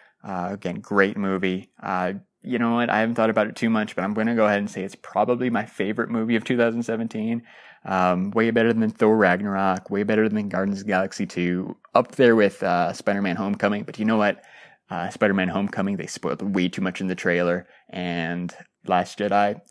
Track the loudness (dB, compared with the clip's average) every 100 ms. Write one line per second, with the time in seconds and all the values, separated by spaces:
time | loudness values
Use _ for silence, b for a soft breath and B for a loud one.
0 | b b -10 -8 -6 -6 -6 -8 -2 2
1 | 2 2 -2 0 -2 -4 -8 -12 -6 -2
2 | -4 -6 _ _ -6 -2 0 0 2 2
3 | 0 2 2 2 0 0 0 0 -2 -4
4 | -4 -2 -2 2 2 2 -2 -6 -10 -10
5 | -6 -2 0 0 0 -2 -6 -6 -4 -2
6 | -2 -2 0 -2 0 2 2 0 -4 -4
7 | -4 -4 -4 -4 B B B B -4 2
8 | 2 2 0 2 2 4 4 4 0 4
9 | 4 6 6 4 0 0 0 0 -2 -2
10 | 2 2 2 0 -2 -2 -2 -4 0 0
11 | 0 -4 -6 -2 -2 -2 -4 -10 0 0
12 | 0 4 6 8 4 2 0 0 0 -2
13 | -2 0 -2 -2 -2 0 0 -2 -8 -4
14 | 0 2 2 0 B B B B -12 -8
15 | -6 0 2 2 0 -2 -4 -4 -4 -4
16 | -8 -6 -6 -4 -2 0 0 -2 -4 -4
17 | -6 -2 0 2 2 -2 -6 b b -8
18 | -6 -4 -4 -6 -8 -10 -20 _ 0 0
19 | 0 -4 0 2 2 -2 _